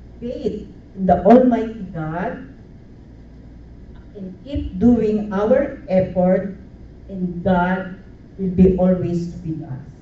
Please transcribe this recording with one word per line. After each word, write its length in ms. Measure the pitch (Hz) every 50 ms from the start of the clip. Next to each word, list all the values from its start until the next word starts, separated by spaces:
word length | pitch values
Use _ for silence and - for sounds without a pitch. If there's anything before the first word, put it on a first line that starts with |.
| - - - -
faith 460 | 233 240 254 294 - 208 185 - - - - - - - -
in 100 | 196 190
the 160 | 180 - - -
Almighty 600 | 202 233 254 254 254 233 220 220 - - - 185 180 -
God, 560 | 160 156 156 156 170 196 240 254 - - - - - - - - - - - - - - - - - - - - - - - - - - - - - - - - - - - -
and 220 | 196 190 185 185 - -
keep 340 | 262 285 294 - - - 185
doing 540 | 208 240 247 220 220 214 214 208 202 - 190
our 500 | 196 208 226 254 277 285 - - - - -
effort, 680 | 185 190 180 170 - 185 180 180 190 202 196 196 - - - - - - - - - - - -
and 360 | 196 185 180 175 165 175 -
God 560 | 196 185 175 175 180 185 190 185 - - - - - - - - - - -
will 120 | 190 185
be 260 | 175 175 185 185 180 175
always 580 | 180 185 185 175 170 170 175 170 170 - - - -
with 180 | 160 156 147 -
us. 220 | - 131 127 - - - -